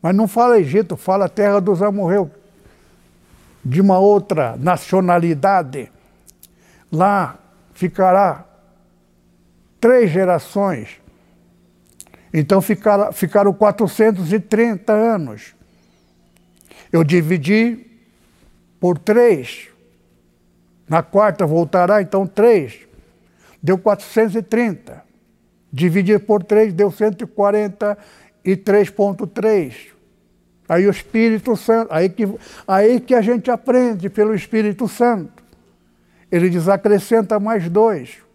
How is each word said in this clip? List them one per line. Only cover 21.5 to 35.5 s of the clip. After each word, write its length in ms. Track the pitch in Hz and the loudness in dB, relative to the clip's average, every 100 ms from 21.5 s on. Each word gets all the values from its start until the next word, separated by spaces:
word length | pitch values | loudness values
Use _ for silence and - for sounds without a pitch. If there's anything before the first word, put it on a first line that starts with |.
| 160 165 190 180 208 | 0 0 0 2 0
então 260 | 185 196 190 | 0 -4 -4
três. 520 | - 226 220 131 - _ - _ _ _ _ _ _ | 2 4 4 0 -14 _ -20 _ _ _ _ _ _
Deu 160 | 151 185 | -2 0
quatrocentos 580 | 202 202 - - 220 202 | 0 -2 -2 -2 0 -2
e 60 | |
trinta. 640 | 208 220 240 165 - - _ _ _ _ _ _ _ | -4 -2 -2 -4 -14 -20 _ _ _ _ _ _ _
Dividir 500 | 131 175 170 185 208 | -2 0 0 2 0
por 220 | 202 208 | 2 -2
três 300 | 180 208 220 | 2 2 2
deu 160 | 170 202 | 0 -2
cento 340 | - 214 180 240 | 0 -4 -4 -12
e 20 | |
quarenta 720 | - 202 208 208 196 208 208 - _ _ _ | -2 0 0 -4 -6 -6 -6 -12 _ _ _
e 120 | - 190 | -4 -4
três 340 | 196 202 202 | 2 2 2
ponto 380 | - 202 196 190 | 0 -4 -2 -8
três. 640 | - 220 214 143 113 - _ _ _ _ _ _ _ _ | -4 0 0 -2 -10 -20 _ _ _ _ _ _ _ _
Aí 200 | 165 196 | 0 0
o 20 | |
Espírito 680 | 196 - 220 226 220 - 214 | -2 -4 0 0 0 -2 -4
Santo, 360 | - 226 226 | 0 0 0
aí 180 | 160 185 | -2 -2
que, 180 | 185 208 208 - - - | -2 -6 -6 -16 -20 -2
aí 320 | 190 214 247 | 0 2 0
que 140 | 247 | 0
a 80 | 247 | 0
gente 300 | 208 240 220 | 0 -2 -2
aprende 580 | 233 - 254 247 214 190 | -6 0 0 0 -4 -8
pelo 240 | 202 214 | -2 0
Espírito 540 | 214 - 220 208 202 226 | -2 -4 -2 -2 -4 -8
Santo. 560 | - 240 226 156 _ _ | -2 -2 -2 -6 _ _